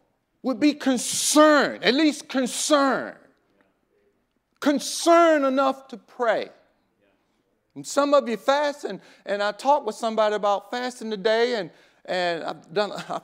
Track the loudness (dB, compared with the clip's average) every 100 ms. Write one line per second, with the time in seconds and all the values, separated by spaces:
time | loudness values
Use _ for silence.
0 | _ _ _ _ -6 0 0 2 0 -2
1 | -2 -4 0 4 6 6 2 0 0 2
2 | 0 -2 -6 -4 -4 -4 0 2 2 0
3 | -6 -12 _ _ _ _ _ _ _ _
4 | _ _ _ _ _ -4 0 0 -2 -2
5 | 4 6 6 4 2 0 0 -2 -10 -20
6 | _ -6 -2 -2 -4 -12 _ _ _ _
7 | _ _ _ _ _ _ _ -18 -6 0
8 | 4 2 2 -4 0 0 0 -6 -10 -12
9 | -16 _ -8 -4 -4 -2 0 0 0 -6
10 | -4 0 0 0 0 -2 -4 -8 -8 -10
11 | -10 -4 0 2 0 -2 -8 _ _ _
12 | -8 -4 -2 -4 -8 -12 -8 -4 -4 -6
13 | -10 -12